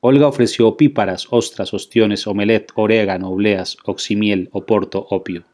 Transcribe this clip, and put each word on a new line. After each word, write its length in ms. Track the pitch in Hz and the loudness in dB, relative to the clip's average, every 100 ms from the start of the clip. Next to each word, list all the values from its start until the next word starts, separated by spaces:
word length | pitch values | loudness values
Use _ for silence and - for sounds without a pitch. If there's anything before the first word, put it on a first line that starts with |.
Olga 260 | 123 135 147 | 4 4 4
ofreció 400 | 135 117 - 113 | 2 -2 4 2
opíparas, 600 | 104 147 143 98 92 - | 4 2 2 -4 -4 -2
ostras, 440 | 120 117 - 98 | -2 -2 -6 -8
ostiones, 540 | 101 - 117 110 101 - | -6 -4 0 2 0 -4
omelette, 460 | 101 104 110 - - | -2 2 0 0 -4
orégano, 540 | 107 113 101 92 95 | 0 2 0 -4 -4
obleas, 480 | 92 104 98 92 - - | -2 0 0 -4 -10 -10
oximiel, 640 | 95 - 104 107 101 87 | -8 -4 -2 0 0 -2
oporto, 560 | 101 - 107 95 98 - | -10 0 0 0 -6 -6
opio. 360 | 98 - 87 - | -6 -6 -12 -12